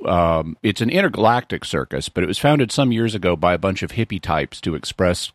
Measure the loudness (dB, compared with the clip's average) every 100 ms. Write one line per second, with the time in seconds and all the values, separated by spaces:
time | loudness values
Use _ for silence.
0 | 0 2 4 2 -2 -4 -2 0 0 2
1 | 0 2 2 2 -2 -8 -4 -4 -4 -6
2 | -4 -4 -2 0 2 4 2 2 0 2
3 | 0 0 0 2 2 2 0 -2 -4 -4
4 | -4 -4 -2 -2 -2 -6 -6 -4 -8 0
5 | 0 0 -4